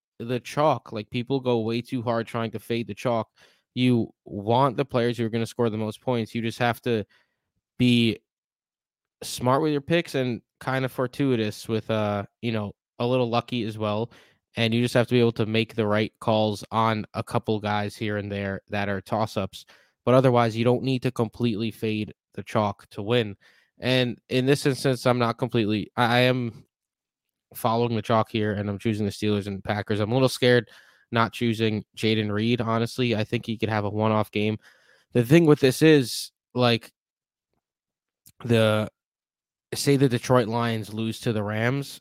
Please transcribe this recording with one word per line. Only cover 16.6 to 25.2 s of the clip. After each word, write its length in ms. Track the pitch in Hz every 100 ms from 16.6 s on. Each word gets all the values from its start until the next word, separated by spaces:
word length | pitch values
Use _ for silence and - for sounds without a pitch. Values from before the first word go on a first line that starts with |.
| -
on 360 | 110 113 107 92
a 100 | -
couple 380 | - 120 - 107
guys 340 | 104 104 104 -
here 220 | 107 104
and 120 | 101
there 320 | 101 98 98 -
that 200 | 104 101
are 100 | 98
toss-ups. 680 | - 110 110 - 95 - - - _ _
But 120 | 123 127
otherwise, 420 | 131 120 117 110
you 80 | 117
don't 180 | 123
need 200 | 131 127
to 80 | 131
completely 600 | - 110 - 120 101 113
fade 420 | - 113 107 101 - _
the 100 | -
chalk 460 | 98 117 104 - -
to 120 | -
win. 360 | 104 123 107 98 _ _ _ -
And 380 | 123 127 123 - -
in 180 | 127 131
this 200 | 143 147
instance, 400 | 127 139 123 127
I'm 120 |
not 200 | 123